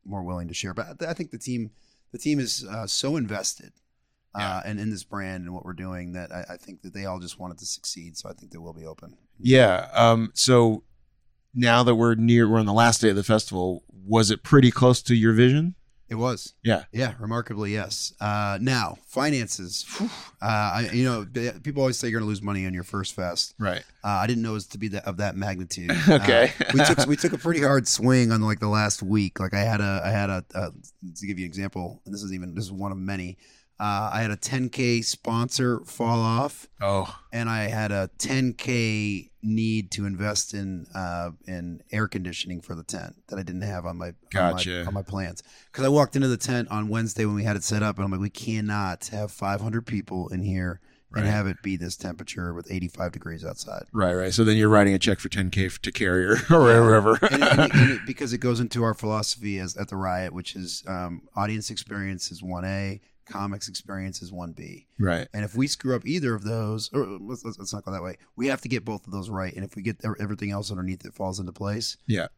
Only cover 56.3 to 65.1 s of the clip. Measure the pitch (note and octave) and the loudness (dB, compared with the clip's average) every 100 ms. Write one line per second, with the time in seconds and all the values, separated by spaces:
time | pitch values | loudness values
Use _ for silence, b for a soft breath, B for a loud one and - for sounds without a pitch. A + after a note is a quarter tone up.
56.3 | A#2 - E3 B2 A#2 A#2 A2 G#2 A2 - | 2 8 10 10 10 10 8 8 6 4
57.3 | C#3 - A#2 D#3 C#3+ B2+ B2 - B2 C3+ | 4 6 6 6 8 6 4 -6 -6 -4
58.3 | A#2+ B2 A#2 A#2+ A#2+ A2+ G#2+ G#2+ G#2+ G#2+ | -2 0 0 0 0 0 0 -4 -2 -4
59.3 | A#2+ G#2 G2 F#2 G2+ G2+ G2 F#2+ F2+ F#2 | -6 -6 -6 -6 -8 -8 -4 -2 -2 -4
60.3 | E2+ F2 F#2+ F2+ - - F#2 F2 F2 _ | -8 -12 -10 -10 -10 -8 -8 -8 -10 _
61.3 | - G#2 G#2+ - G#2+ - G2+ G2 F#2 - | -6 -4 -4 -8 -12 -10 -8 -8 -8 -10
62.3 | E2 F#2 F2+ F#2 G2 G2 G2+ _ _ _ | -10 -10 -6 -6 -4 -6 -8 _ _ _
63.3 | G2 G2+ G2+ - F#2 - G2 F#2+ F#2 F2 | -8 -8 -8 -10 -14 -12 -10 -10 -10 -14
64.3 | F#2 E2+ D#2+ F#2+ F2+ _ - G2 | -12 -12 -14 -16 -18 _ -2 0